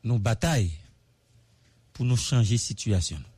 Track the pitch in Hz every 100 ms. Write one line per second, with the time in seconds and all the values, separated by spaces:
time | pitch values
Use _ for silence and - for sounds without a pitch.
0 | 117 120 98 110 165 147 92 78 - _
1 | _ _ _ _ _ _ _ _ _ -
2 | 123 123 - 127 107 117 - 101 110 95
3 | 82 78 -